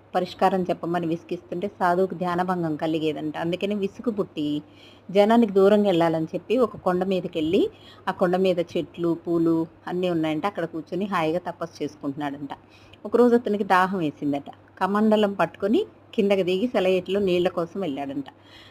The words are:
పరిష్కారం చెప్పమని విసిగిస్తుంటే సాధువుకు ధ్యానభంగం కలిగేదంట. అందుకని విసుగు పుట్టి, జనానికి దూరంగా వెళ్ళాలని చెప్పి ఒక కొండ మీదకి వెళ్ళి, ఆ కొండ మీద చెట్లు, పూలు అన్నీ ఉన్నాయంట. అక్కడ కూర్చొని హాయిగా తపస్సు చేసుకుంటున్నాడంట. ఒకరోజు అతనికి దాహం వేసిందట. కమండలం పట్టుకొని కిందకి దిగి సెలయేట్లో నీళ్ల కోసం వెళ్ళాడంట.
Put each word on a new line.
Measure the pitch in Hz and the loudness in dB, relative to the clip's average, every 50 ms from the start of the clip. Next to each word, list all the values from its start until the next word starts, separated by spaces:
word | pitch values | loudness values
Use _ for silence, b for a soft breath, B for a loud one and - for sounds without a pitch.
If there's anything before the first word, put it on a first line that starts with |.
| - _ - | -12 _ -4
పరిష్కారం | 185 180 180 - - 202 190 196 190 180 | -4 -4 -4 -2 2 2 2 2 2 -2
చెప్పమని | 180 170 170 - 165 175 175 170 | -2 -4 -4 -4 -4 -4 -2 -2
విసిగిస్తుంటే | 160 165 165 - - 180 180 - - - 175 185 208 | -2 -4 -6 -6 -8 -10 -10 -10 -10 -8 -8 -8 -8
సాధువుకు | - - 196 180 175 180 190 185 185 | -4 0 0 2 2 2 2 0 -2
ధ్యానభంగం | 165 180 180 175 170 180 180 185 180 165 160 151 | -4 -4 -2 -2 0 0 0 -2 -2 -2 -2 -4
కలిగేదంట. | 147 165 160 160 160 151 156 147 151 156 156 151 160 | -2 -2 -2 -2 -2 -2 -2 -2 -4 -6 -6 -6 -4
అందుకని | 165 170 170 - - 196 208 | -4 -4 -4 -2 -2 -4 -2
విసుగు | 208 190 196 - - 226 247 214 | -2 -4 -6 -6 -6 -6 -4 -4
పుట్టి, | 202 185 - - 165 151 147 147 147 147 B B B B B B B B B | -4 -4 -6 -6 -6 -4 -4 -4 -4 -6 B B B B B B B B B
జనానికి | 175 202 202 208 226 233 233 202 185 | 2 4 4 6 6 4 4 4 4
దూరంగా | 196 190 196 214 208 202 202 | 6 6 6 6 6 4 4
వెళ్ళాలని | 185 165 165 165 160 160 160 160 | 4 4 4 2 2 0 -2 -4
చెప్పి | - 175 - - 208 254 | -6 -6 -4 -2 0 2
ఒక | 247 214 - 165 | 2 0 -2 -2
కొండ | - 196 180 180 185 | -2 0 0 0 0
మీదకి | 190 190 185 175 185 - 170 | 0 -2 -2 -2 -4 -4 -4
వెళ్ళి, | 156 156 175 220 359 440 - B B B B B B | -2 0 2 2 2 0 -2 B B B B B B
ఆ | - 180 | -6 -2
కొండ | - 196 175 180 185 | 0 0 2 2 2
మీద | 190 190 180 175 170 | 2 2 2 0 -2
చెట్లు, | - - 175 156 - - - 170 170 165 | -2 -2 -4 -4 -6 -6 -4 -2 -2 -2
పూలు | 165 - 180 170 170 165 165 165 165 165 165 - - - | -2 -2 -2 0 2 2 2 2 0 0 -4 -8 -14 -10
అన్నీ | - 165 180 180 180 | -6 -4 -2 0 0
ఉన్నాయంట. | 170 165 156 156 156 156 147 | 0 0 0 -2 -2 -2 -2
అక్కడ | 202 202 - 165 | -4 -4 -4 -6
కూర్చొని | 165 - 160 151 - - 175 202 | -6 -6 -8 -10 -6 -6 -4 -4
హాయిగా | 196 196 180 165 156 160 180 175 | -2 0 0 0 0 0 -2 -4
తపస్సు | 180 170 - 170 165 - | -6 -10 -8 -10 -10 -8
చేసుకుంటున్నాడంట. | - 151 143 - - - 143 135 143 147 147 139 143 147 139 143 - - b b b b b b b b | -8 -10 -10 -8 -8 -8 -8 -6 -6 -6 -8 -8 -8 -10 -12 -12 -14 -18 b b b b b b b b
ఒకరోజు | 208 - 233 240 247 233 | 0 2 4 6 6 4
అతనికి | 240 247 - 208 202 208 190 | 4 2 0 -4 -2 0 2
దాహం | 190 180 185 185 196 190 | 4 4 4 2 0 -2
వేసిందట. | 165 147 143 - 156 143 139 139 139 - - - - - - | -2 -2 -4 -4 -4 -4 -4 -4 -6 -10 -18 -20 -20 -16 -8
కమండలం | - 190 190 202 208 214 220 214 214 214 202 202 | -4 -2 0 0 2 4 4 4 4 2 2 0
పట్టుకొని | 190 170 165 - - - 196 233 349 440 - - - - - | 0 -2 -2 -2 -2 -2 0 2 2 0 -2 -6 -20 -20 -6
కిందకి | - - 196 202 202 196 185 | -2 0 2 2 2 2 2
దిగి | 170 185 185 214 | 2 0 0 0
సెలయేట్లో | 247 - 214 185 185 185 185 180 185 185 202 | 0 0 0 2 2 2 0 0 -2 -2 0
నీళ్ల | 208 185 175 180 175 180 | 2 2 2 2 2 0
కోసం | - 180 165 165 - 196 | 0 -2 -6 -6 -6 -6
వెళ్ళాడంట. | 196 165 135 143 143 139 135 143 135 - - B B B B B B B | -6 -6 -6 -6 -6 -6 -6 -8 -8 -10 -12 B B B B B B B